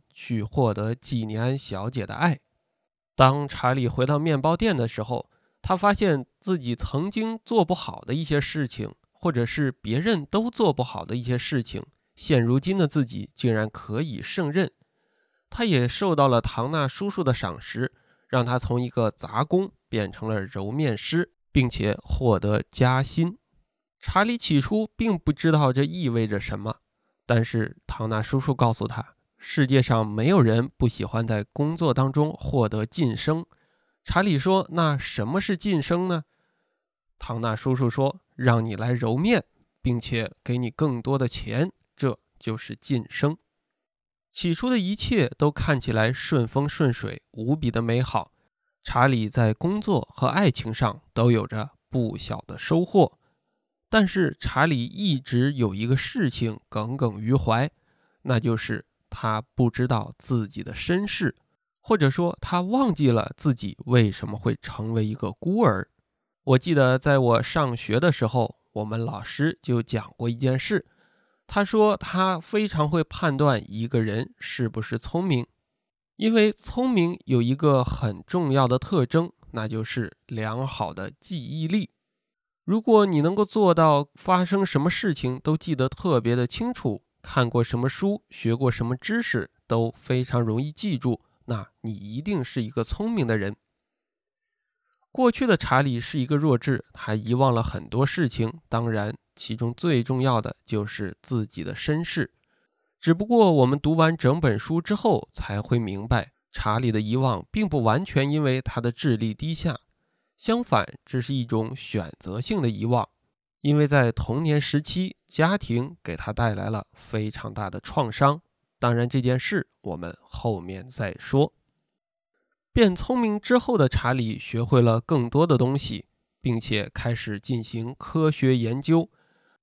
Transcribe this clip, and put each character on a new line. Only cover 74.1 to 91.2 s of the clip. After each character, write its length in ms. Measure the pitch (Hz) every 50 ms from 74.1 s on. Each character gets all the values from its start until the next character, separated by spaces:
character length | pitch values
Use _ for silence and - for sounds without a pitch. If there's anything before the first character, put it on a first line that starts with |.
| 101 113 127 - - -
是 320 | - - - - 127 110
不 100 | - 113
是 200 | 110 - 117 117
聪 240 | - - - 170 185
明， 240 | 196 151 120 120 - _ _ _ _ _ _ _ _ _ _ _ _ _
因 180 | - 208 220 226
为 180 | 226 208 214
聪 380 | 208 - - - - 240 247 262
明 300 | 247 202 170 170 180 - _
有 160 | - 131 123
一 140 | 117 120 131
个 280 | 139 156 147 139 131 123
很 400 | - - - - 113 101 87 -
重 260 | - - 180 175 143
要 160 | 131 139 135 123
的 120 | 123 131
特 260 | - - 202 170 127
征， 260 | - - 160 170 - - _ _ -
那 160 | - 117 110 110
就 160 | 110 110 110
是 340 | - - 123 113 - - _ _ -
良 380 | 123 113 107 110 110 120 135
好 280 | 135 - - 110 85 80
的 180 | 87 95 101 143 _
记 240 | - - 190 160 123
忆 240 | 113 135 160 160 160
力。 240 | 185 214 190 - _ _ _ _ _ _ _ _ _ _ _ _ _ _ _
如 180 | - 185 226
果 240 | 220 - 226 214 208
你 160 | 196 175 151
能 140 | 143 165 190
够 100 | 208 214
做 280 | 196 - 220 208 185 170
到 340 | 160 165 156 147 143 143 - _
发 280 | - - - 185 180 180
生 220 | 170 196 196 196
什 160 | 180 - 143
么 80 | 143 170
事 240 | - - - 208 151
情 260 | - - 127 127 127
都 160 | - 151 156
记 200 | 156 - - 156
得 120 | 127 127 131
特 320 | - - - 185 156 123
别 160 | 113 117 120
的 120 | 123 123 120
清 260 | - - 226 240 247
楚， 300 | - - 127 104 - _ _ _ _
看 260 | - - - 135 123 117
过 160 | - 120 117
什 140 | - - 120
么 100 | 123 135
书、 360 | - - - 196 208 214 _ _
学 260 | - - - 113 117
过 160 | 120 135 123
什 120 | 117 - 120
么 120 | 117 127
知 260 | 127 - - 214 233
识 300 | 233 - - 123 87 - _ _ _ -
都 240 | 113 113 117 117
非 320 | - - - - 127 127 127
常 180 | - - 123
容 180 | 117 113 107 113
易 120 | 135 151
记 260 | 151 - - 208 165 120
住， 240 | - 127 117 -